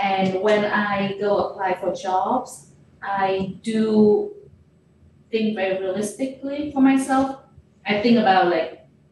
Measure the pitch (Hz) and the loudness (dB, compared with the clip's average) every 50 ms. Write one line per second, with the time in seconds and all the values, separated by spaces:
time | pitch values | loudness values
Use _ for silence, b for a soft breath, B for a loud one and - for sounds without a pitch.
0 | 202 196 190 190 190 185 185 185 202 214 208 208 208 208 208 208 208 202 202 196 | -2 -2 0 0 0 0 0 0 2 2 2 2 2 0 0 -2 0 0 -2 -2
1 | 196 196 196 - 208 202 202 - - - - 196 190 180 180 - 185 180 185 - | -2 -4 -4 -4 -2 0 0 0 -2 -4 -6 -4 -4 -4 -4 -2 -4 -4 -6 -4
2 | 196 185 185 190 190 226 254 254 - - - - - - _ _ _ _ _ _ | -4 -2 -2 -2 0 0 -2 -4 -4 -8 -14 -20 -20 -20 _ _ _ _ _ _
3 | - 196 196 196 190 190 190 190 190 - - - - 226 220 220 220 220 214 214 | -10 -6 -4 -2 0 0 0 -2 -4 -6 -8 -8 -8 -4 -2 0 0 2 4 6
4 | 208 208 208 - - - - - - - - _ _ _ _ _ _ _ _ _ | 6 6 6 4 0 -4 -8 -14 -20 -20 -20 _ _ _ _ _ _ _ _ _
5 | _ - _ _ _ _ 226 220 220 214 - 190 190 190 190 190 190 185 185 208 | _ -20 _ _ _ _ -2 -2 0 -2 -2 -2 -2 -2 -2 -2 -4 -4 -4 -4
6 | 214 - - - 269 262 - - 277 277 285 294 294 294 - 269 262 269 269 269 | -6 -6 -6 -6 -6 -6 -6 -8 -10 -8 -8 -6 -8 -4 0 2 4 4 4 2
7 | 269 277 269 269 269 262 - - - _ _ - _ _ _ _ _ 196 208 202 | 2 0 0 0 0 0 -4 -10 -18 _ _ -20 _ _ _ _ _ -2 -2 0
8 | 240 240 226 220 185 190 185 185 180 175 170 - - - - - - _ _ _ | 4 4 4 4 4 4 4 4 4 2 2 0 -2 -4 -8 -14 -20 _ _ _
9 | _ _ | _ _